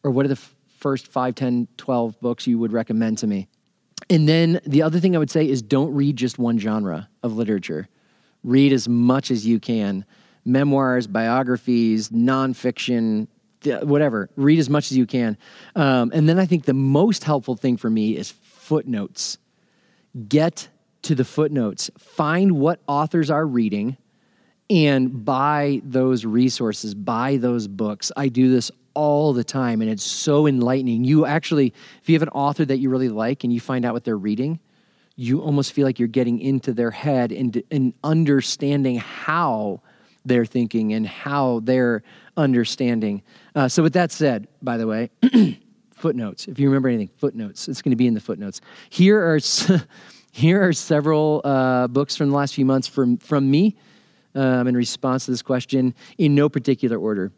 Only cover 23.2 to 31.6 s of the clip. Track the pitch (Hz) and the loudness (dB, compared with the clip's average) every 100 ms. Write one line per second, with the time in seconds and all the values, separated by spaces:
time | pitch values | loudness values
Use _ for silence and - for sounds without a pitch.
23.2 | 147 151 156 123 110 101 110 131 _ _ | 0 0 0 0 0 -2 -4 -8 _ _
24.2 | _ _ _ _ _ 190 151 135 127 123 | _ _ _ _ _ 2 4 2 0 -2
25.2 | 107 131 143 147 143 135 143 131 131 123 | -4 0 0 0 0 -2 -2 0 0 0
26.2 | 113 113 127 - 117 101 107 101 101 113 | 0 2 2 0 -4 -4 -8 -8 -6 -4
27.2 | 127 139 123 120 104 98 107 104 - - | -2 0 0 -2 -6 -6 -6 -6 -8 -4
28.2 | 139 120 127 127 - _ _ - 151 147 | -2 2 4 4 0 _ _ -2 0 2
29.2 | 151 123 113 135 123 110 110 107 - - | 2 0 -2 -4 -2 0 -2 -4 -6 -4
30.2 | - 147 151 131 120 135 127 113 131 151 | 0 2 4 2 0 0 0 0 2 4
31.2 | 147 156 - 151 | 4 0 0 0